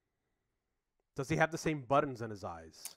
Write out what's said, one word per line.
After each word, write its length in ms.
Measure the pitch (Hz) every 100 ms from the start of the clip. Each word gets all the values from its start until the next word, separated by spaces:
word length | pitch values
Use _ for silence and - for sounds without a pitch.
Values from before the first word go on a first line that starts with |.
| _ _ _ _ _ _ _ _ _ _ _ -
Does 140 | 135
he 60 | 160
have 160 | 160
the 60 | 165
same 240 | 165 151
buttons 400 | 117 139 147 117
in 80 | 113
his 140 | 101
eyes? 400 | 95 82 80 - -